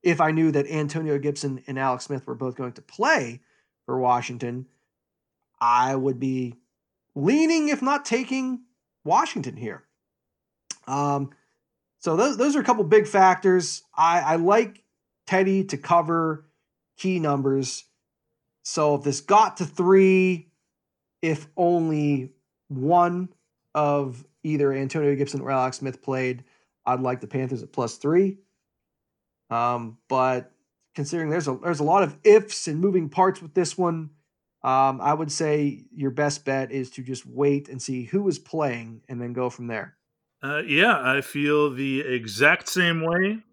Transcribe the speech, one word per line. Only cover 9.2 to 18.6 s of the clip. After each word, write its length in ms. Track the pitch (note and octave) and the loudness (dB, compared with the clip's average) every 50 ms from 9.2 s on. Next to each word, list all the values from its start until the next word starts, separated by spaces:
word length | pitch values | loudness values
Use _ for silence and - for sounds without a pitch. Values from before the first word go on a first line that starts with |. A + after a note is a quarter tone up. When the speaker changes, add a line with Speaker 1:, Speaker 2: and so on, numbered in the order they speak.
| E4 - - C#3 C#3+ C3 - | 2 0 -4 -8 -8 -8 -10
Speaker 1:
here. 260 | - A#2+ G#2+ G2 - _ _ _ _ _ _ _ _ _ _ _ _ _ _ _ _ _ _ - _ _ | -8 -10 -10 -10 -12 _ _ _ _ _ _ _ _ _ _ _ _ _ _ _ _ _ _ -18 _ _
Um, 440 | - C3+ C#3 C#3+ C#3+ C#3+ C#3 C#3 C3+ - _ _ _ _ _ _ _ _ _ _ _ _ _ | -6 -4 -2 -2 0 -2 -2 -4 -8 -10 _ _ _ _ _ _ _ _ _ _ _ _ _
so 160 | - F3 D#3+ | -2 0 2
those, 220 | E3 A3+ D4 C4 | 2 2 2 2
those 180 | G3+ B3 D4 C#4+ | 0 0 2 2
are 60 | D4+ | 0
a 40 | A3+ | 2
couple 200 | - - G#3+ G3 | 2 2 2 4
big 240 | D#3 G#3 G#3+ G#3 G#3 | 4 4 4 4 4
factors. 720 | - G3 F#3 F#3 F3+ - - F#3+ F#3 F#3 E3+ - - - _ _ _ | 4 6 6 6 4 4 2 2 2 2 2 -2 -8 -10 _ _ _
I, 240 | - D#3+ E3 E3+ F3 | 0 2 2 2 2
I 160 | C#3 D3 D#3+ | 2 2 0
like 480 | E3+ E3+ F#3 G3+ A3+ A#3 G3+ - _ _ _ _ _ _ _ _ _ _ | 2 4 4 4 4 2 0 -6 _ _ _ _ _ _ _ _ _ _
Teddy 380 | - F#3+ F#3+ F#3+ F#3+ F#3+ F#3+ F#3+ | -2 0 2 2 4 2 0 0
to 120 | F#3+ - | -2 -6
cover 680 | D3 - - F3 E3+ E3 D#3 E3 E3 D#3+ D#3+ D#3 D#3 _ _ _ _ _ _ _ _ _ _ _ _ | -8 -2 2 2 2 2 2 0 0 0 -2 -4 -6 _ _ _ _ _ _ _ _ _ _ _ _
key 200 | - F#3+ F#3 F3 | -4 -2 -2 0
numbers. 680 | D#3+ D3+ C#3+ C#3 C3 C#3 C3+ C3+ C3 B2+ - - - _ _ _ _ _ _ _ _ _ _ _ _ _ _ _ | 0 0 0 0 0 0 0 0 -2 -4 -8 -12 -16 _ _ _ _ _ _ _ _ _ _ _ _ _ _ _